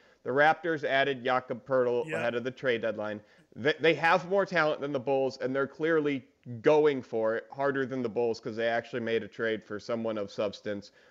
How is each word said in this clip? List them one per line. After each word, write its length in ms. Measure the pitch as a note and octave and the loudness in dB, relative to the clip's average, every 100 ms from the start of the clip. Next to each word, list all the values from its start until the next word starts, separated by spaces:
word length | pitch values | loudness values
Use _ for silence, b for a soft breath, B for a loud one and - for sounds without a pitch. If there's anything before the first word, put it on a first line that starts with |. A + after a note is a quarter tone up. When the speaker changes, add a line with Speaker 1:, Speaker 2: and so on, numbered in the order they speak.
| b b | b b
Speaker 1:
the 80 | A#2+ | -2
Raptors 520 | C3 D#3 D#3+ E3+ D#3 | 4 4 4 0 -2
added 400 | C3+ C3+ C#3 C3 | 0 2 2 0
Jakob 420 | B2 B2+ B2+ A#2+ - | 0 0 0 -8 0
Poeltl 440 | C3 B2 A#2+ C3+ | 2 2 0 -2
Speaker 2:
Yeah. 80 | C3+ | -2
Speaker 1:
ahead 180 | A#2+ A#2+ | -2 -2
of 80 | |
the 80 | B2+ | -4
trade 300 | B2+ C3+ A#2 | -4 -2 0
deadline. 400 | A2+ G#2+ G#2+ G#2 - b b - | -2 -4 -6 -8 -12 b b -4
They, 200 | C3 D#3 | -2 2
they 140 | D#3+ | 2
have 340 | C#3+ E3 F3+ F3 | 2 2 2 2
more 160 | G3 F#3+ | 0 0
talent 360 | E3+ D3+ - | 2 2 0
than 100 | C#3+ | -4
the 80 | C#3 | -4
Bulls, 380 | A#2+ C3+ C3 - | 0 0 0 -2
and 180 | B2+ C3+ | -4 -2
they're 120 | C3+ | -2
clearly 580 | - D#3+ D#3+ D3 C3+ - _ B2+ A#2 | -2 0 2 2 -2 -8 _ -14 0
going 400 | D3 D3+ D3+ C3+ | 4 6 6 2
for 340 | - A#2 A2 A2+ | -2 -2 0 -2
it 100 | - | -6
harder 360 | C#3 C#3 C#3 B2+ | -2 0 0 -2
than 160 | C3 | -2
the 80 | A#2+ | -2
Bulls 320 | G#2+ A#2 A2 | 0 0 -2
'cause 160 | B2 A2 | -6 -2
they 100 | A#2 | 0
actually 340 | A#2 A#2 B2+ | 0 -2 -6
made 220 | A2+ A2+ | -2 -2
a 40 | G#2 | -2
trade 360 | - A2+ A2 | -4 -2 -2
for 160 | - G#2 | -4 -10
someone 380 | - A#2 A2+ G#2+ | -6 -4 -2 -4
of 140 | G2+ | -6
substance 600 | - G#2 - G#2+ G2+ - _ b | -4 -4 -4 -8 -8 -8 _ b